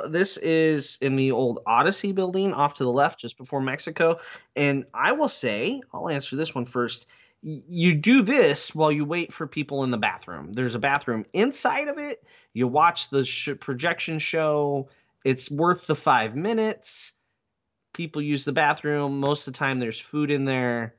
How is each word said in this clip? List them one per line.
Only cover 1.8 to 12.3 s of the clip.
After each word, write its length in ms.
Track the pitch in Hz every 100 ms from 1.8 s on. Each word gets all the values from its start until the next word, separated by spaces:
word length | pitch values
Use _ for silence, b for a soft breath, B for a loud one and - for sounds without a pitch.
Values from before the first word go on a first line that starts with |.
| 156 196 202
building 400 | 190 185 190 196
off 200 | 143 143
to 100 | -
the 80 | 127
left, 260 | 123 143 -
just 180 | 117 -
before 220 | 123 139
Mexico. 580 | 131 139 - 156 165 170 B B B
And 300 | - 143 139 127
I 180 | 117 156
will 160 | 285 285
say, 520 | - 123 104 156 269 -
I'll 160 | - 170
answer 280 | 143 - 135
this 180 | 156
one 100 | 131
first. 420 | 120 127 117 - _ b b b
Y-, 200 | 156 151 -
you 260 | 175 175
do 280 | 156 202 262
this 520 | 196 277 165 139 -
while 180 | 156 156
you 120 | 147
wait 280 | 147 175 165
for 140 | - 160
people 380 | 156 143 139
in 60 | 131
the 80 | 117
bathroom. 540 | 101 87 - 82 76
There's 220 | 110 127
a 40 | 113
bathroom 480 | 139 143 - 113 101
inside 560 | 175 247 - 247 240 294
of 100 | 285
it. 240 | 294 247 _